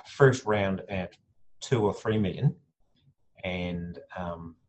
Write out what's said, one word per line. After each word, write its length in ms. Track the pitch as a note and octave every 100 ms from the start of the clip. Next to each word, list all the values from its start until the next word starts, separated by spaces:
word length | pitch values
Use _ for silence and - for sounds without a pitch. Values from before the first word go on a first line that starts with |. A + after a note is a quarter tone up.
| -
first 380 | - C3+ A2+ G#2+
round 360 | G#2 G2 F#2 -
at 260 | F#2+ F2+ - _ _ - -
two 220 | - B2 G#2
or 80 |
three 240 | - A2+ G#2+
million 380 | G2 D#2+ D3 - _ _ _ _ _ _ _ _
and, 560 | F#2 F2+ F2+ F2 F2 E2+ - F#2
um, 380 | F2 E2+ E2+ -